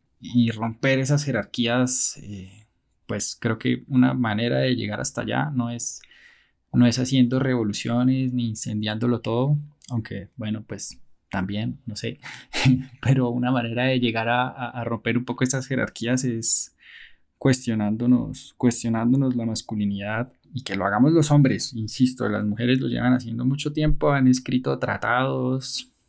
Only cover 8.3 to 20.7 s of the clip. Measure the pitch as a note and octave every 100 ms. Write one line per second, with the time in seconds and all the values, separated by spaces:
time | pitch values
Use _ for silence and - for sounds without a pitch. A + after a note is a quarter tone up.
8.3 | B2 A#2 G#2+ - G#2+ G#2+ A2 A#2+ A#2 A2
9.3 | A#2 C3+ D3 D3 - - A#2 A2+ G2+ F#2
10.3 | - G#2+ G#2+ G#2+ G2+ - - - - _
11.3 | F#2+ F#2 G#2 A#2+ A#2+ - G#2 A#2 - -
12.3 | - - - C3+ - - - A#2+ C#3 B2
13.3 | B2 B2 C3 A#2 A#2 B2+ B2+ A#2+ A2 A#2
14.3 | A#2+ C3 C3 B2 B2 A2+ A2+ - A#2 B2
15.3 | B2 B2+ C3+ B2 B2+ G#2 - A2+ B2+ C3
16.3 | A2+ A2+ - - _ - - - - _
17.3 | - C3+ B2+ - A2 G#2 A2 A#2+ B2 G#2+
18.3 | G2 - - B2 - A#2 A2+ A#2 C3+ C3
19.3 | A#2+ A2+ A2 - A2 G2+ G2 G2+ A2 B2
20.3 | _ _ B2 -